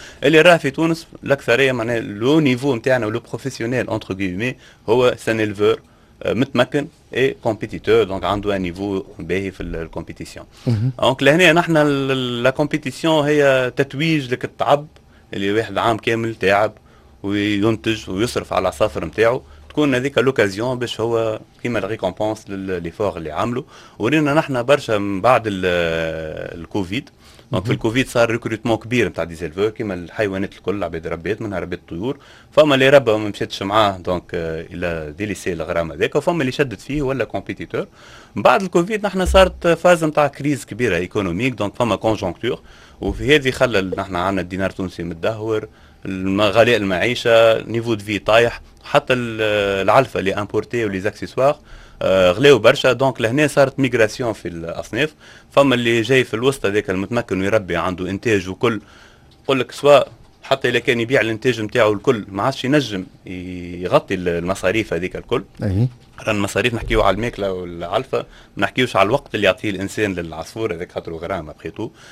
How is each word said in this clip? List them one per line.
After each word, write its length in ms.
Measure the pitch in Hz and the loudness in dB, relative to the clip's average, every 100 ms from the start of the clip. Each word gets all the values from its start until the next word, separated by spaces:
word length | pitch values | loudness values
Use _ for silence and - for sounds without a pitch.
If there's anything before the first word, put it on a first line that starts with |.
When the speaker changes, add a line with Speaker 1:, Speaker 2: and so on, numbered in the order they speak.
| - - | -18 -2
Speaker 1:
اللي 160 | 139 156 | 4 6
راه 160 | 170 165 | 6 6
في 140 | 143 | 2
تونس 360 | 131 165 160 - - | -2 -2 -2 -8 -10
الاكثريه 480 | - 139 - 117 135 | -2 -2 2 2 2
معناها 280 | 127 113 117 | 0 -2 -4
لو 400 | 98 101 120 156 | -6 -4 2 4
نيفو 360 | 147 123 143 120 | 4 2 0 -2
نتاعنا 300 | 131 127 107 | 0 0 0
ولو 140 | 113 | -4
بروفيسيونيل 680 | - 117 135 - 117 127 101 | -8 -10 -8 -6 -4 -2 -2
اونتر 280 | 107 - | -4 -6
غيمي 420 | 95 95 90 123 127 - _ - | -6 -4 -2 -4 -6 -14 _ 0
هو 260 | 117 123 - | 2 2 0
سان 360 | - 113 107 | -2 -2 -2
éleveur، 240 | 101 104 113 - _ _ - | 0 0 0 -4 _ _ -8
آه، 100 | 92 | -4
متمكن 540 | 92 135 120 123 147 151 - _ | -2 0 0 0 -2 -6 -10 _
اي 220 | - 135 135 | -2 -2 0
كومبيتيتور، 640 | 117 104 110 87 - 113 | -4 -4 -6 -6 2 2
دونك 200 | 101 95 | 2 0
عنده 320 | 90 101 101 98 | -2 -2 -2 -2
ان 60 | |
نيفو 420 | 90 85 101 95 - - | -4 -4 -4 -4 -6 -12
باهي 320 | 82 92 98 | -6 -4 -4
في 100 | - | -8
ال-، 160 | 87 82 | -8 -8
الكومبيتيسيون. 720 | 82 87 85 82 95 80 80 - - | -8 -10 -12 -12 -14 -16 -20 -8 -2
Speaker 2:
مهم. 260 | 110 123 123 | 0 0 0
Speaker 1:
دونك 220 | 113 131 | 0 2
لهنا 300 | 135 160 180 | 4 6 6
نحن 240 | 160 170 160 | 6 4 4
ال-، 340 | 147 143 135 | 4 2 0
ال-، 320 | 131 123 120 | -2 -2 0
لا 80 | 123 | 0
كومبيتيسيون 720 | 135 147 156 135 - 165 156 | 0 -2 -4 -6 -4 0 2
هي 480 | 147 151 139 131 127 123 | 2 4 4 4 2 -2
تتويج 560 | 139 135 160 156 127 | -2 -2 0 0 -2
لك 120 | 123 | -6
التعب 420 | - - - 143 151 - _ - - | -6 -4 2 0 0 -20 _ -20 -12
اللي 180 | 98 98 | -4 0
واحد 260 | 104 104 95 | 0 -2 0
عام 180 | 104 110 | 0 0
كامل 380 | - 113 117 | -2 -4 -4
تعب 380 | 110 92 101 107 - - - - - | -2 2 4 2 -4 -20 -20 -20 -12
وينتج 880 | 101 104 104 101 110 110 113 110 - | -4 -2 0 0 0 0 -2 -4 -6
ويصرف 420 | 92 123 - 90 | -4 -4 -4 -4
على 100 | 92 | -2
العصافر 420 | 92 - 107 101 | -2 0 -2 -2
نتاعو، 380 | 87 - 113 131 - - - | -6 0 2 0 -6 -20 -8
تكون 260 | - 147 | 0 0
هذيك 240 | 123 139 135 | 0 0 0
لوكازيون 600 | 123 131 104 95 120 123 | 2 2 2 0 -4 -4
باش 220 | 117 - | -6 -4
هو 400 | 113 113 113 110 - _ | -2 0 -2 -4 -10 _
كيما 160 | 120 113 | -6 -4
الريكومبونس 720 | 95 110 95 92 107 107 - | -4 -4 -6 -4 -4 -4 -8
لل-، 320 | 98 95 92 | -10 -6 -6
ليفور 340 | 85 - 101 85 | -6 -4 -4 -4
اللي 140 | 80 | -6
عملو. 340 | 85 110 123 - - - - | -4 -4 -4 -10 -16 -20 -6
ورينا 360 | 107 151 147 | 0 2 2
نحن 280 | 147 151 127 | 2 0 -2
برشا 360 | 120 143 - 107 | 2 0 2 -2
من 220 | 101 98 | -2 0
بعد 220 | 113 123 110 | 2 2 0
ال-، 1120 | 95 92 87 85 82 80 80 80 80 - 85 | -2 0 0 0 -2 -4 -6 -8 -10 -12 -12
الكوفيد. 500 | 80 107 90 110 151 - - - - | -8 -6 -4 -6 -8 -16 -20 -20 -6
دونك 120 | 92 | -4
في 40 | 101 | -2
Speaker 2:
مهم. 80 | 127 | -2
Speaker 1:
الكوفيد 320 | 117 120 127 | 0 0 0
صار 220 | 123 117 | 2 2
ريكروتمون 460 | 117 117 110 120 110 | 0 -4 -4 -2 -2
كبير 320 | 110 123 92 | 0 0 0
نتاع 160 | 82 | -2
دي 100 | 82 | -8
زيلفور 340 | 82 85 82 107 | -6 -8 -2 -2
كيما 260 | 107 110 | -2 -6
الحيوانات 580 | 92 85 - 104 95 98 | -6 -8 -4 -2 -2 -6
الكل، 320 | - - 101 | -6 -6 -4
عباد 220 | 87 85 82 | -4 -6 -8
ربات 360 | 85 85 107 | -6 -6 -6
منها 160 | 110 92 | -6 -6
ربات 200 | 85 90 | -6 -10
الطيور، 400 | - 82 117 143 - - - | -10 -8 -6 -8 -14 -20 -2
فما 220 | - 156 | 2 4
اللي 140 | 135 135 | 6 8
ربى 240 | 139 120 | 8 6
ما 160 | 107 107 | 2 0
مشاتش 340 | 98 113 - | -6 -8 -6
معاه، 360 | 98 107 104 92 | 0 2 2 2
دونك، 240 | 90 90 - | -2 -4 -4
آه، 320 | 92 82 80 85 | -6 -6 -6 -10
الى 440 | 87 87 82 76 76 | -6 -6 -4 -8 -6
ديليسي 340 | 104 90 95 | -6 -6 -4
الغرام 400 | 82 80 85 82 | -4 -4 -2 -4
هذاك، 240 | 73 120 151 | -2 -2 0
وفما 240 | 156 170 | 0 0
اللي 120 | 127 | 0
شدت 280 | 123 139 101 | -2 -2 -4
فيه 220 | - 143 | -8 -4
ولا 220 | 131 135 | -2 -2
كومبيتيتور. 640 | 107 98 92 98 82 123 190 - - - - | -4 -6 -8 -10 -8 -6 -8 -12 -20 -20 -12
من 80 | 107 | 0
بعد 200 | - 262 | 4 4
الكوفيد 440 | 190 180 175 220 202 | 2 0 0 -2 -4
نحن 180 | 190 | -2
صارت 420 | 180 190 185 - 175 | 2 4 4 2 0
فاز 380 | 165 180 175 | 2 4 4
نتاع 220 | 156 151 143 | 2 0 0
كريز 380 | - 143 131 | -2 -4 -4
كبيره 320 | - 104 120 85 | -6 -4 0 0
ايكونوميك، 580 | 92 110 95 85 127 | -2 -2 -2 -2 -2
دونك 200 | 113 104 | -2 -4
فما 220 | - 120 95 | -2 0 0
كونجونكتور، 640 | 110 101 98 85 117 151 - - - - | 0 -2 -4 -4 -6 -6 -10 -20 -20 -8
وفي 360 | 98 98 113 151 | -6 -2 2 2
هذه 140 | 131 | 2
خلى 280 | 120 127 107 | 0 2 2
ال-، 200 | 95 92 | 0 -4
نحن 180 | 95 90 | -4 -2
عندنا 240 | 92 98 | -2 -2
الدينار 300 | 90 92 95 | -4 -4 -4
التونسي 320 | - 92 - | -4 -8 -8
متدهور، 640 | 85 82 92 110 110 110 107 - - - - | -10 -6 -4 -4 -4 -4 -6 -14 -20 -16 -10
الم-، 360 | 95 95 98 | -6 -2 2
غلاء 340 | 104 104 117 113 | 4 6 6 4
المعيشه، 840 | 98 90 107 120 120 113 113 113 | 2 0 0 0 4 6 6 4
نيفو 320 | - 113 117 | 0 -4 -2
دو 100 | 110 | -4
في 140 | 101 101 | -2 -4
طايح، 420 | - 110 117 - - - | 4 4 4 0 -14 -20
حتى 280 | - 143 - | -2 0 2
ال-، 720 | 127 120 110 110 104 101 98 | 0 -2 -2 0 0 0 0
العلفه 380 | 95 117 127 92 | 4 4 4 0
اللي 140 | 92 | -2
امبورتي 500 | 92 104 107 104 120 | -2 -2 -4 -4 -2
ولي 160 | 107 95 | -2 -2
زاكسيسوار، 580 | 101 - 92 - 135 151 - - - - | -4 -6 -6 0 2 0 -6 -20 -18 -4
آه، 300 | 95 95 90 | 2 6 6
غلاو 260 | 90 143 127 | 6 8 8
برشا. 340 | 113 143 131 | 8 6 4
دونك 280 | 120 135 127 | 2 2 2
لهنا 260 | 113 131 151 | 0 2 2
صارت 340 | 143 135 127 | 4 2 2
ميغراسيون 520 | 135 120 107 - 120 | 0 2 2 0 -6
في 160 | 104 - | -6 -8
الاصناف، 640 | 85 82 - - 107 151 - - - - | -10 -10 -10 -8 -4 -4 -6 -20 -20 0
فما 240 | - 139 | 4 4
اللي 280 | 123 120 117 | 4 2 2
جاي 220 | 113 135 | 4 2
في 100 | 120 | 2
الوسط 320 | 110 127 135 101 | 0 0 0 0
هذاك 240 | 104 98 | 0 0
المتمكن 500 | 95 98 120 113 92 | -2 -2 -4 -2 -2
ويربي 360 | 95 107 90 85 | 2 0 0 -2
عنده 340 | 87 87 90 | -2 -4 -6
انتاج 380 | 98 117 104 90 | -4 0 0 0
وكل، 320 | 92 123 107 - - - _ _ _ | -2 -2 -2 -8 -20 -20 _ _ _
يقول 160 | - 135 | -2 -2
لك 120 | 120 | -2
سواء 360 | - 139 143 - - - _ | 0 6 6 4 -6 -20 _
حتى 240 | - 135 127 | -6 -2 0
إذا 100 | 120 | -2
كان 220 | 117 120 | 0 -2
يبيع 200 | 117 131 | 0 0
الإنتاج 400 | 110 110 127 113 | 0 -2 -2 -2
متاعه 320 | 107 123 107 | -2 0 2
الكل، 320 | 104 117 117 98 | 2 0 0 -2
ما 140 | 98 | -4
عادش 220 | 120 131 | -4 -2
ينجم 400 | 127 147 123 98 92 - - | 0 0 0 -6 -8 -14 -14
يغطي 880 | 92 90 90 87 87 90 139 - | -12 -10 -10 -10 -8 0 0 0
ال-، 140 | 92 87 | -2 -2
المصاريف 640 | 85 85 95 95 110 104 | -2 -2 -2 0 0 -2
هذيك 220 | 85 90 87 | -4 -4 -8
الكل. 280 | - 127 - - | -6 -6 -6 -8
Speaker 2:
أي. 260 | 110 95 123 - - - | -2 0 0 -4 -20 -10
Speaker 1:
رانا 180 | - 104 | -4 -2
المصاريف 360 | 98 98 117 | -2 0 -2
نحكيو 280 | 113 - 110 | -2 -2 2
على 120 | 98 | 2
الماكلة 380 | 98 120 113 98 | 0 -2 -4 -6
والعلفة، 640 | 92 87 85 85 104 131 120 | -6 -8 -10 -6 -4 -4 -6
ما 440 | - - - - | -6 -14 -16 -6
نحكيوش 340 | 98 - 127 104 | -4 -2 0 2
على 100 | 98 | 2
الوقت 280 | 131 - | 2 -2
اللي 120 | 110 98 | 0 2
يعطيه 240 | 92 107 | 2 -2
الإنسان 440 | 92 98 - 107 | -6 -6 -2 -2
للعصفور، 600 | 87 85 78 80 110 113 | -2 -8 -10 -12 -6 -6
هذاك 180 | 85 87 | -6 -10
خاطر 200 | 98 87 | -10 -10
غرام 380 | 82 85 95 78 | -8 -6 -8 -8
أبخيتو، 400 | 73 85 85 110 - - | -14 -14 -10 -12 -14 -20